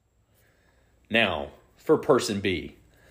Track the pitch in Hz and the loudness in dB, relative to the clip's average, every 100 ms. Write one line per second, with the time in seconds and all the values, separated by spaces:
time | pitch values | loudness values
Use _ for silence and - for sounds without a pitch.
0 | _ _ _ _ _ _ _ _ _ _ | _ _ _ _ _ _ _ _ _ _
1 | - 113 104 80 69 - _ _ - 156 | -4 0 0 -2 -6 -12 _ _ 0 2
2 | - 127 - 98 101 90 - - _ _ | 4 2 2 -4 -4 -4 -6 -16 _ _
3 | _ | _